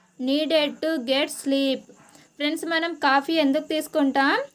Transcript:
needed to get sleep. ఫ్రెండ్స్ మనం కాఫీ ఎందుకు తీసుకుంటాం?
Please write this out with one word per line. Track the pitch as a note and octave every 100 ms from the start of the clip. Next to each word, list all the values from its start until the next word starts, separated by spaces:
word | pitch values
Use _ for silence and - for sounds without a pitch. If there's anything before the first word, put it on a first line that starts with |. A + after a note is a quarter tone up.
| _ - B3+
needed | C#4+ D#4 D#4+ D4 -
to | D#4+ D#4+
get | A#3+ C4 D4+
sleep. | - C#4 C#4 C4+ C4 - - - - - -
ఫ్రెండ్స్ | D4 D#4+
మనం | E4 E4 E4+
కాఫీ | D#4+ C#4+ C#4 C#4
ఎందుకు | E4 C#4+ C#4+ D4+
తీసుకుంటాం? | D#4 D4+ D#4 C#4 C4+ C#4 G#4+ C#5